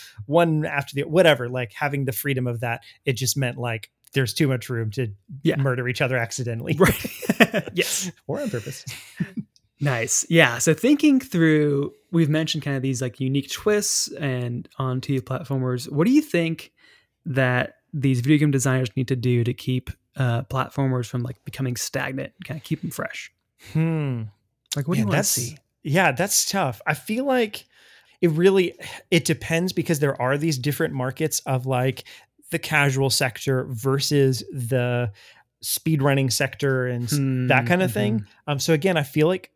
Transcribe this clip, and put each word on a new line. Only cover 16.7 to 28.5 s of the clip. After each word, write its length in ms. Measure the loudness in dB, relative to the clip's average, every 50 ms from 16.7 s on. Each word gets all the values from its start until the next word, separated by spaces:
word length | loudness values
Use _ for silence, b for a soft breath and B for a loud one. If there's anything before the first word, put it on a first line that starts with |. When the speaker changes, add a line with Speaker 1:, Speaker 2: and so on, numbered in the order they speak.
| b b b b b b b b _ _ _
Speaker 2:
that 500 | -2 0 2 2 4 2 2 0 -2 -6 _ _ _ -6
these 260 | 0 2 2 2 2
video 180 | 4 4 4 6
game 120 | 6 4
designers 380 | 2 2 2 2 2 2 0 -2 -2
need 100 | -4 -2
to 80 | -2 -2
do 300 | 0 2 2 2 4 2
to 100 | 0 -2
keep, 360 | -4 -4 -2 -2 -2 -4 -8 -14 _ _ _ _
uh, 260 | -2 0 0 0 -2
platformers 640 | -2 -2 -2 -2 -2 -2 -2 -2 0 0 0 -2 -4
from, 160 | -4 -4 -6
like, 140 | -4 -6 -8 -10 _
becoming 320 | -14 -6 -4 -4 -4 -4
stagnant 560 | -4 -6 -6 -4 -6 -6 -4 -6 -8 -8 -10 _
and 80 | _ -12
kinda 160 | -10 -10 -12
keep 220 | -6 -6 -6 -4
'em 80 | -4 -8
fresh? 400 | -6 -6 -8 -8 -8 -12 -16 -16 _ _ _ _ _ _ -20 -4
Speaker 1:
Hmm. 500 | 0 0 0 2 0 -2 -2 -2 -4 -4 -6 -10 _ _ _ _ _ _ _ _ -6
Speaker 2:
Like, 140 | -6 -4 -2
what 60 | 0
do 20 | 0
Speaker 1:
Man, 0 |
Speaker 2:
you 60 | 2
wanna 120 | 2 2 2
Speaker 1:
that's 100 | 2 0
Speaker 2:
see? 280 | -2 -2 -4 -6 -10 -14 _ _ _ _ _
Speaker 1:
yeah, 260 | 0 2 4 4 4
that's 400 | 2 2 -2 0 0 0 0 0
tough. 320 | 0 0 0 0 -2 -4 -4
I 100 | -4 -4
feel 300 | -4 -4 -4 -2 -2 0
like 400 | 2 2 2 2 0 -4 -14 -18 b b b b b b b b b b b
it 100 | 2 2
really, 420 | 4 6 6 6